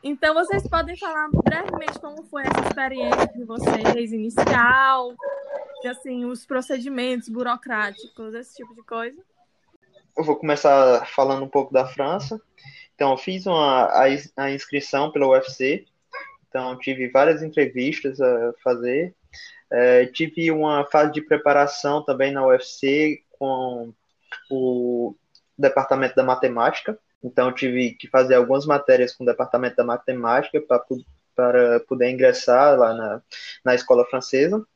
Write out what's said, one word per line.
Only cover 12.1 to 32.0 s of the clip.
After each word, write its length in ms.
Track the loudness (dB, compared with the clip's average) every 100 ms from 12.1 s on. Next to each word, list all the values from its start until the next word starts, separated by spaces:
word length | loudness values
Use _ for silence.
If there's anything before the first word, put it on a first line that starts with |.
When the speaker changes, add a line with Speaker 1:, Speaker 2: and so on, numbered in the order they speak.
| -4 -8 -14 _ _ -20 -20 -20
Speaker 2:
Então, 160 | _ 0
eu 80 | 0
fiz 280 | -4 -8 -2
uma, 460 | 2 2 4 4 4
a 80 | 2
ins-, 240 | 0 -8 -8
a 140 | -6
inscrição 600 | -6 -6 -8 -4 -2 -2
pela 160 | 0 4
U 80 |
F 160 | 4 2
C. 340 | -4 -2 -2 -6 _ _ -18 -18 _ _
Então, 300 | -8 -8 -8
tive 300 | -8 -6 0
várias 340 | 2 4 2
entrevistas 800 | -2 -2 -2 -2 -6 -4 -8 -2
a 340 | 0 0 -2 -4
fazer. 500 | -4 -2 -2 -4 -4 _ _ -20 -20 -20 _
É, 360 | 2 6 6 4
tive 440 | -2 -6 -2 -2
uma 340 | 0 0 0 2
fase 260 | 2 2
de 80 | 0
preparação 840 | -2 0 4 4 2 -2 -2 -2
também 280 | -2 -2 0
na 140 | 2 4
U 60 |
F 120 | 4
C 580 | 2 -4 0 2 0 -2 _ _
com 540 | -6 -4 -6 -8 -14 -18 _ _ _ -18 _
o 640 | -4 -2 -2 -2 -4 -6 -10 _ _ _ 0
departamento 560 | 2 2 0 0 0
da 80 | 0
matemática. 720 | 2 0 0 0 0 0 -10 -12 _ _
Então, 300 | -6 0 0
tive 400 | -2 -4 -2 -4
que 160 | -6 0
fazer 280 | 2 6 4
algumas 280 | 4 0
matérias 500 | 2 0 4 4 4
com 100 | 0
o 20 | -2
departamento 500 | -2 -2 -2 -2 -2
da 80 |
matemática 760 | -2 -2 -4 -4 0 0 0 -4
pra 180 | 0 0
pu-, 260 | 0 -10 -12 _ _
para 460 | -2 2 4 4 2
poder 300 | 0 -2